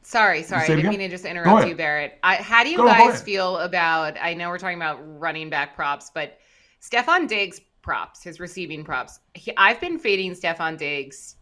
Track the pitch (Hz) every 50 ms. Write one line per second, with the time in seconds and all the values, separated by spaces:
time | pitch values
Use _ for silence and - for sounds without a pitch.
0 | _ - - 233 214 202 175 156 - - 190 175 160 156 156 151 151 196 208 196
1 | 196 185 175 180 - - 170 175 - 175 202 220 - 175 165 151 165 151 151 147
2 | 147 139 - _ - 185 190 - 202 202 226 233 240 285 320 359 240 240 233 226
3 | 233 247 240 - - 214 196 196 185 185 190 175 165 180 175 180 170 165 160 160
4 | 160 151 151 - - 170 170 170 175 175 175 180 190 185 175 175 170 156 151 123
5 | 147 156 156 147 156 165 156 160 156 156 156 147 143 143 - - 160 143 143 143
6 | - - _ 160 151 143 - _ _ _ _ _ _ _ _ _ - - - 240
7 | 247 - 339 370 330 - 220 208 202 185 - - _ _ _ _ _ - 147 110
8 | 87 - _ - - 175 160 156 180 170 - 185 175 151 160 151 156 160 151 127
9 | 120 - - - _ _ _ 170 - - 220 - 196 202 240 233 - 349 339 311
10 | - 226 196 190 190 185 175 180 - 170 165 - 170 160 160 151 151 147 147 143
11 | 139 139 - - - - - _